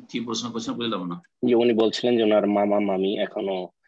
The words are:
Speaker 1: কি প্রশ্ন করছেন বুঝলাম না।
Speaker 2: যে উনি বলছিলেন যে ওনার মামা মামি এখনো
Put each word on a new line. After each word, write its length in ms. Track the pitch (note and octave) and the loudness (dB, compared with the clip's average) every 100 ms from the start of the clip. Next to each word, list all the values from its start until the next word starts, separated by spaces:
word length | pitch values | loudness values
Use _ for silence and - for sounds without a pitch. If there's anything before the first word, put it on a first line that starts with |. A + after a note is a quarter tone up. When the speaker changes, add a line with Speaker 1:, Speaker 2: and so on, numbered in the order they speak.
| - | -10
Speaker 1:
কি 80 | A#2 A2+ | -10 -6
প্রশ্ন 180 | A2+ B2 | -6 -6
করছেন 200 | A2+ A#2 A#2+ | -8 -8 -6
বুঝলাম 240 | A#2+ G#2 F2+ | -4 -4 -6
না। 60 | F2 - _ B2 | -10 -14 _ 0
Speaker 2:
যে 80 | A#2 | 4
উনি 100 | A#2+ A2 | 4 4
বলছিলেন 300 | A2 - B2 A#2+ | 2 0 0 2
যে 60 | |
ওনার 220 | G#2+ G#2+ G2+ G#2 | 4 4 4 2
মামা 200 | G#2 G2+ G2+ | 2 2 0
মামি 220 | F#2+ F#2+ A2 G2+ | 0 0 -2 -4
এখনো 300 | G#2 G2 F#2 F2+ _ | -4 -6 -6 -8 _